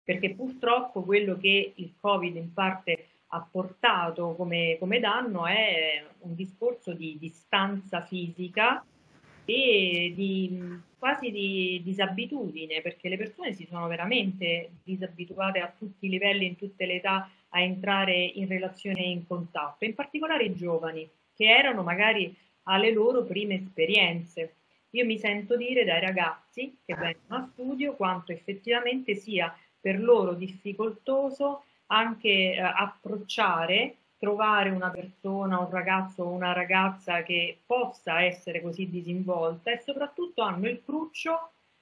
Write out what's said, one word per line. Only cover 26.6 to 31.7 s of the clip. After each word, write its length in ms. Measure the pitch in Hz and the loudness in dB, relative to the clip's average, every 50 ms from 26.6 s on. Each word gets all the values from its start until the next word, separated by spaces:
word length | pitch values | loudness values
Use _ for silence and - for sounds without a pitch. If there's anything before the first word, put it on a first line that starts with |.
| 262 277 - _ _ | -10 -10 -12 _ _
che 100 | - 170 | -10 -6
vengono 480 | 156 170 170 165 - _ _ 220 262 254 | -4 -4 -6 -6 -8 _ _ -8 -8 -8
a 60 | - _ | -8 _
studio 400 | - 247 262 277 254 285 285 262 | -10 -8 -6 -4 -2 -4 -4 -2
quanto 400 | - 196 185 185 175 175 - 170 | 0 0 0 0 -2 -6 -10 -12
effettivamente 840 | 165 _ - 196 196 _ 233 240 240 240 240 254 262 254 - 202 | -10 _ -10 -10 -8 _ 0 0 2 2 0 -2 -2 -2 -2 -4
sia 400 | 196 - 220 208 175 170 165 - - _ _ _ _ | -4 -4 -2 0 0 0 -2 -4 -12 _ _ _ _
per 220 | - 190 190 196 | -2 0 0 2
loro 320 | 226 240 240 214 190 180 175 | 6 8 8 8 6 2 -2
difficoltoso 1300 | 175 190 190 190 - _ 208 196 - 220 220 220 - _ 269 269 269 277 269 269 - 277 285 285 277 - _ | -4 -6 -8 -10 -10 _ -8 -4 -2 -4 -4 -4 -4 _ 0 0 2 0 -2 -2 -2 -2 -2 -2 -4 -12 _